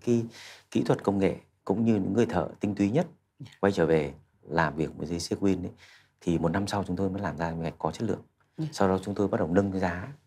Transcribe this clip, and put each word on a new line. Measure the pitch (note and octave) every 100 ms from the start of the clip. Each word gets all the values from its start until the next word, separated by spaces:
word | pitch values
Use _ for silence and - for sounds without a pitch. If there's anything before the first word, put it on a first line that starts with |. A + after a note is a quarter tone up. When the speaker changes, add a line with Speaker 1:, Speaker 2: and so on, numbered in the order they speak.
| -
Speaker 1:
cái | A#2 A#2 - - - _
kỹ | - C3
thuật | C3
công | - G2
nghệ | F#2+ C2+ - _
cũng | - G2
như | A#2
những | A2 F#2+
người | G2 A2+
thợ | F#2 - -
tinh | G#2
túy | G2 G2+
nhất | B2 F3+ - _ -
Speaker 2:
Dạ. | B2+ -
Speaker 1:
quay | G3
trở | - D#2+
về | D#2+ C#2+ C#2 _ _
làm | - D#2+ D#2 C#2+
việc | D2+ -
với | D2+
dưới | E2+
Sequin | - G#2 G2 F2+
ấy, | F#2 - - - _ _
thì | - E2
một | E2
năm | F2 G2+
sau | G2+ F#2
chúng | F2+
tôi | G2
mới | F#2+
làm | G2 D2
ra | E2+
gạch | E2 E2 -
có | D#2+
chất | - A2+
lượng. | - - _ _ -
Speaker 2:
Dạ. | D#3
Speaker 1:
Sau | - G2
đó | F#2
chúng | G#2
tôi | G2+ G2+
bắt | A2+
đầu | E2+
nâng | F#2 G2 F#2
giá | F2+ F2 A2 -